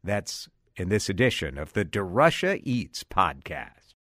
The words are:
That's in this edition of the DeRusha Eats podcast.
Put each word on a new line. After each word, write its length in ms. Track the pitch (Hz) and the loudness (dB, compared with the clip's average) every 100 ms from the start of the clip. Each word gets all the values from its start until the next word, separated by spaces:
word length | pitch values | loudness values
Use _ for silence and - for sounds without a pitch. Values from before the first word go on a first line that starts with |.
That's 460 | 90 101 - - - _ _ - | -4 -4 -4 -12 -14 _ _ -6
in 140 | 90 | 0
this 180 | 104 - | 0 0
edition 480 | 95 127 - 76 67 | 4 4 4 -4 -6
of 160 | 78 | -4
the 120 | 107 85 | -2 -2
DeRusha 720 | 104 92 104 160 - 185 196 | -2 -2 4 4 4 -2 -2
Eats 400 | - 123 - - | -2 -2 -2 -12
podcast. 920 | - 95 87 69 - - - _ _ _ | -4 2 2 0 -12 -12 -12 _ _ _